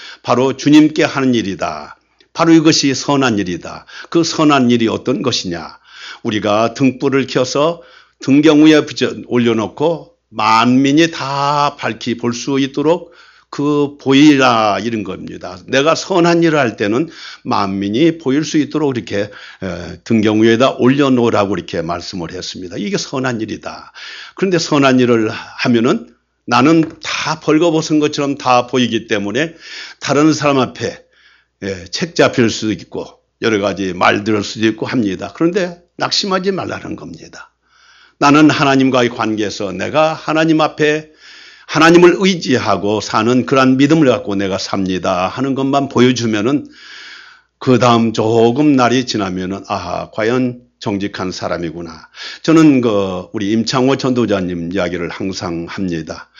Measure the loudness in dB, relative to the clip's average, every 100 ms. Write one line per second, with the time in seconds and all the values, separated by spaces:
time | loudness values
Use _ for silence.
0 | -20 -10 -2 0 0 -2 4 6 6 2
1 | -2 0 0 0 -2 -6 -8 -8 -14 -20
2 | _ _ _ -2 4 6 6 2 0 -2
3 | -2 0 2 0 -2 -6 -10 -18 -18 -20
4 | -4 -2 0 2 2 4 4 2 0 -2
5 | -4 -4 -2 -4 -6 -10 -12 -20 _ -20
6 | -20 -10 -6 -4 0 0 0 0 0 0
7 | -2 -2 -2 -2 -2 0 -2 -4 -12 -20
8 | _ _ 0 4 6 6 6 6 2 -2
9 | -4 -4 -4 0 0 0 -2 -4 -4 -4
10 | -8 _ _ -2 2 4 4 4 4 4
11 | 2 0 -6 -4 -2 0 -2 -2 -8 -6
12 | -6 -4 -4 -4 -4 -2 -2 -2 0 0
13 | -4 -20 -20 _ _ -4 -2 0 -2 -2
14 | 2 6 8 6 4 4 2 0 -2 -4
15 | -6 -10 -12 -14 -14 -16 -4 0 0 0
16 | 0 0 2 2 2 2 0 0 -2 -2
17 | -4 -8 -20 -14 -4 -2 -2 -4 -2 0
18 | 0 0 -2 -2 0 -2 -2 -2 -2 -4
19 | -6 -6 -6 -10 -20 -12 -10 -8 -12 -10
20 | -2 2 2 4 4 4 2 2 2 4
21 | 2 2 2 2 0 -4 -6 -6 -6 -8
22 | -8 -10 -10 -10 -12 -12 -12 -10 -6 -6
23 | -6 -6 -4 -4 -6 -10 -12 -16 -18 -20
24 | -18 -18 -20 -4 -2 0 0 2 4 4
25 | 4 2 0 -6 -14 -6 0 2 2 -2
26 | -6 _ _ _ -2 2 4 4 0 -6
27 | -10 -8 -6 -4 0 2 2 0 0 0
28 | 0 -2 -4 -2 2 2 2 0 0 -2
29 | -4 -4 -2 -4 -6 -8 -18 -18 -18 -10
30 | -2 2 2 2 0 0 -2 -4 -10 -10
31 | _ _ _ _ _ _ -10 -10 -10 -8
32 | -4 0 2 2 0 0 -4 -6 -8 -12
33 | -12 -16 _ _ -2 0 0 -4 -6 -2
34 | 0 0 0 -2 -4 -2 -2 -2 -4 -2
35 | -2 -4 -8 -2 -2 -2 -4 -8 _ -6
36 | -4 -2 -2 -2 -2 -4 -6 -8 -10 -14
37 | -14 -18 -20 -20 -20 _ _ _ _ _
38 | _ 0 4 6 4 4 0 2 2 2
39 | 0 -2 -4 -4 -4 -6 -8 -6 -4 0
40 | 0 -2 -4 0 2 2 0 0 0 0
41 | -6 _ -20 -20 -20 -20 -6 2 6 8
42 | 8 6 0 0 0 0 0 -2 0 -2
43 | -2 0 2 0 2 2 4 4 4 4
44 | 4 2 -2 -4 -2 -4 -4 -4 -2 -2
45 | -2 -2 -2 -4 -4 -2 -2 0 0 2
46 | 2 2 -2 0 0 -2 -4 -18 -20 -20
47 | -20 -20 -20 -20 _ _ 2 4 4 4
48 | 2 0 0 4 4 4 2 4 2 0
49 | -2 -4 -4 -6 -6 -8 -6 -8 -6 -8
50 | -8 -4 -2 0 -2 -6 _ _ -6 -4
51 | -6 -6 -8 -8 -6 -6 -6 -10 -14 -16
52 | -20 -18 -18 -6 2 6 6 4 2 0
53 | -2 -4 -8 -6 -2 -2 -2 0 0 0
54 | 0 0 0 -2 -2 -6 -6 -4 -4 -4
55 | -8 -8 -8 -6 -8 -8 -8 -6 -6 -6
56 | -8 -14 -18 -20